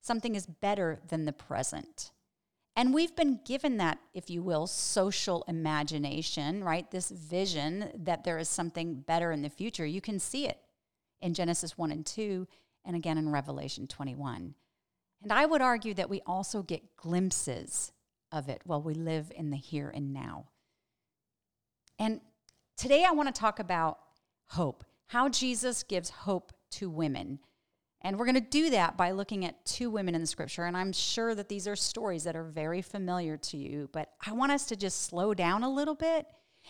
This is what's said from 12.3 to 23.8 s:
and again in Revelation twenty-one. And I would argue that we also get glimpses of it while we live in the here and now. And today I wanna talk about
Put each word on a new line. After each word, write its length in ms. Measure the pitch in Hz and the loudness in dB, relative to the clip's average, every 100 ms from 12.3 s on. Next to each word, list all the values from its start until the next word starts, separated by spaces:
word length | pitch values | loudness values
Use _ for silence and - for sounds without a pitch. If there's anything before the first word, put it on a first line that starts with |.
| 185 180 - _ _ | -4 -6 -12 _ _
and 100 | - | -6
again 220 | 170 165 156 | -4 0 0
in 160 | 156 | 2
Revelation 540 | 147 143 139 139 - 135 | 0 -2 -6 -6 -8 -10
twenty-one. 680 | - 139 131 139 120 87 - _ _ _ _ _ _ | -8 -8 -6 -6 -6 -10 -14 _ _ _ _ _ _
And 100 | 202 | 2
I 140 | 220 302 | 4 6
would 160 | 302 | 6
argue 320 | 254 233 220 | 6 4 0
that 160 | 196 175 | -2 -2
we 100 | 196 - | -2 -2
also 360 | 185 196 208 | -2 -2 -4
get 340 | 170 165 - _ | -4 -6 -8 _
glimpses 920 | 165 175 185 - - 104 - - - _ _ _ - | 0 2 4 2 -2 -4 -4 -4 -4 _ _ _ -8
of 200 | 156 139 | -6 -4
it 100 | - 175 | -6 -2
while 160 | 147 | -2
we 100 | 160 | 0
live 400 | 156 165 160 156 | -2 0 -2 -4
in 140 | - 151 | -4 -4
the 80 | 143 | -4
here 320 | - 147 143 | -4 -4 -4
and 240 | - 139 | -4 -4
now. 320 | 135 - 73 - _ _ _ _ _ _ _ _ _ _ _ _ _ _ - | -4 -8 -12 -14 _ _ _ _ _ _ _ _ _ _ _ _ _ _ -2
And 220 | 220 220 - _ _ _ _ - | -2 -2 -8 _ _ _ _ -4
today 300 | 262 285 359 | 6 8 8
I 60 | |
wanna 200 | 302 277 | 6 2
talk 260 | - 220 208 | 2 0 0
about 420 | 180 170 | -2 2